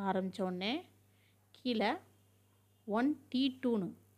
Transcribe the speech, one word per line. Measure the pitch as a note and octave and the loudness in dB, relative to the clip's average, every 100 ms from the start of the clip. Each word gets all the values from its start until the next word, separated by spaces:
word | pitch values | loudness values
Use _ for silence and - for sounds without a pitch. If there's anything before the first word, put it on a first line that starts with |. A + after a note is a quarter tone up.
ஆரம்பிச்ச | G3 F#3 F#3+ - | 0 0 0 -2
உடனே | F#3 F3+ G3 D4+ - - _ _ _ _ _ | -2 -2 -2 -4 -6 -20 _ _ _ _ _
கீழே | - B3+ A3 G#3 F4 - _ _ _ _ _ _ _ - | -8 -2 0 0 0 -6 _ _ _ _ _ _ _ -2
ஒன் | G#3 C4+ D4+ - | 2 2 0 -2
டி | B3+ C4+ B3+ | 0 0 0
டூன்னு | B3 A3+ E3+ - - | 0 0 -2 -6 -20